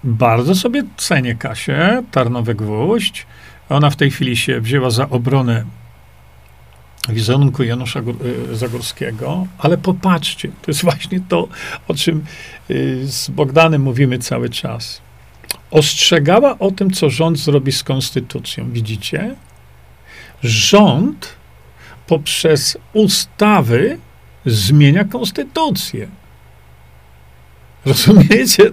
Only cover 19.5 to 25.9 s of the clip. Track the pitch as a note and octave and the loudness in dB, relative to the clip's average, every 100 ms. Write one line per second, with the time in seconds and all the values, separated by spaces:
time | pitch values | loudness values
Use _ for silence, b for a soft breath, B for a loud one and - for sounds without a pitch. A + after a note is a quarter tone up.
19.5 | - - - - - B B B B A#2+ | -20 -20 -20 -20 -20 B B B B -2
20.5 | A2 - G3+ G3+ C3 A#3+ D4+ - - - | 0 4 6 6 4 0 -4 -12 -20 -20
21.5 | - - B B B - D#3+ - - E3 | -20 -20 B B B -2 -2 -2 -2 2
22.5 | D#3 D3 - - G#3+ G#3+ - - - G#3 | 2 0 -6 -4 2 2 2 -4 0 2
23.5 | G3+ A#2 A#2 G#3 E4 - - - - - | 4 4 2 2 -2 -12 -20 -20 -8 -2
24.5 | A2 G2+ D3 D3 E3 G3+ B3 A#3+ - C#4+ | 0 4 6 6 6 0 -2 -6 -6 -6
25.5 | - D#4+ F#3 - | -2 -2 -2 -6